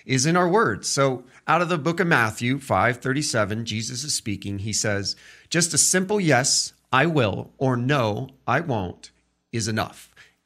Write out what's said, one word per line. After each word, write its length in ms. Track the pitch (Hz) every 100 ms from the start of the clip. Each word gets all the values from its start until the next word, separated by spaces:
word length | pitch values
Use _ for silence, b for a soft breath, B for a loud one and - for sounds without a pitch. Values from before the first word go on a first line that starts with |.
| B
is 200 | 131 147
in 100 | 175
our 120 | 180
words. 400 | 208 175 95 -
So 360 | 147 139 123 - B B
out 120 | 165
of 80 | 175
the 80 | 175
book 220 | 143 170
of 80 | 175
Matthew 520 | 139 110 - 120 143
five 400 | - 98 110 127
thirty-seven, 680 | 131 135 151 120 101 107
Jesus 400 | 113 110 110 127
is 100 | 147
speaking. 460 | - 113 98 101 101
He 120 | 110
says, 440 | 101 110 101 95 - B B B
"Just 240 | 165 170
a 40 | 147
simple 420 | - 185 190 214
'yes, 520 | 165 123 139 - - - -
I 140 | 127 170
will,' 460 | 151 107 92 - -
or 180 | 131 120
'no, 520 | 127 147 110 110 131 - -
I 140 | 131
won't,' 500 | 170 113 87 - - _ _ _ _
is 160 | 113 107
enough. 480 | 110 - - - - B B